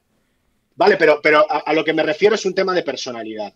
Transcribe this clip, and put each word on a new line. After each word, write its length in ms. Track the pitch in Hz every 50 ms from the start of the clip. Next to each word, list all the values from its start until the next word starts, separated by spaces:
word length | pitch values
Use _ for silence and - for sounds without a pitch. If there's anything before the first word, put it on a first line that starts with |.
| _ _ _ _ _ _ _ _ _ _ _ _ _ _ _
Vale, 220 | - 170 196 196
pero, 240 | - 165 156 151 147 -
pero 220 | 156 151 151 156 - 151
a, 60 | 151
a 160 | - 151 151
lo 100 | 160 156
que 80 | 160 156
me 100 | 160 156
refiero 320 | 156 151 - 190 208 220
es 120 | 214 -
un 80 | 196 180
tema 180 | 190 190 190 180
de 100 | 175 165
personalidad, 680 | - 131 - - 135 120 117 110 110 110 107 104 98 -